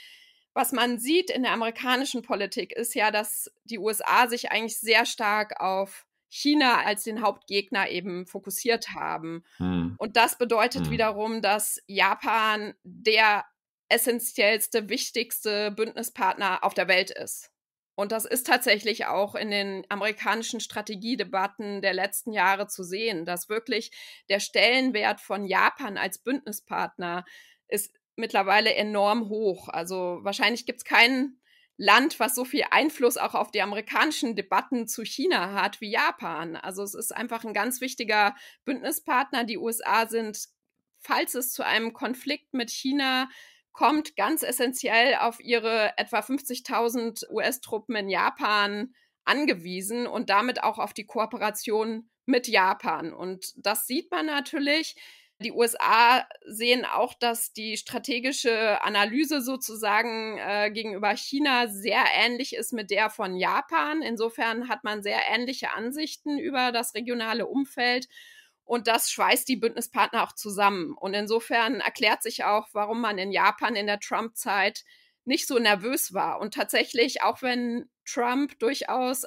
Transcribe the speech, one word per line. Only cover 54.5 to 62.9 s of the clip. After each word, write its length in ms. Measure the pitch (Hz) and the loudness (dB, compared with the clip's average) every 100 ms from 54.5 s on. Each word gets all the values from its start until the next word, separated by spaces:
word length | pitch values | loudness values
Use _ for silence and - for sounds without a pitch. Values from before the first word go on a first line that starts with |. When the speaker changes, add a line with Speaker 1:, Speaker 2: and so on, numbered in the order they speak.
| 320 285 311 311 - - - _ _ | -2 0 0 -2 -10 -20 -20 _ _
Speaker 1:
Die 120 | 226 | -6
U 120 | - | 2
S 100 | 233 - | 2 2
A 440 | - 220 240 254 - - - | 4 6 8 6 2 -12 -14
sehen 380 | 214 240 247 | -2 2 2
auch, 300 | - - 240 | 2 0 0
dass 380 | - 240 233 - | 0 -2 0 -6
die 240 | - 220 208 | -6 -6 -6
strategische 1040 | - 240 220 247 254 277 247 226 220 208 | -6 -8 -4 -2 -2 0 0 2 2 2
Analyse 560 | - 208 208 247 294 294 | 2 2 2 2 0 0
sozusagen, 960 | 240 262 - 220 214 208 233 226 220 202 | -2 -4 -6 -4 2 2 2 -2 -6 -6
äh, 320 | 107 208 208 | -2 0 0
gegenüber 460 | 214 220 196 208 247 | -2 -6 -2 0 0
China 500 | - 277 294 247 240 | -2 0 2 2 0
sehr 380 | 196 202 220 214 | -2 0 4 4
ähnlich 400 | 165 226 240 277 | 4 2 2 -4
ist 180 | - 226 | -6 -6
mit 180 | 233 202 | -6 -2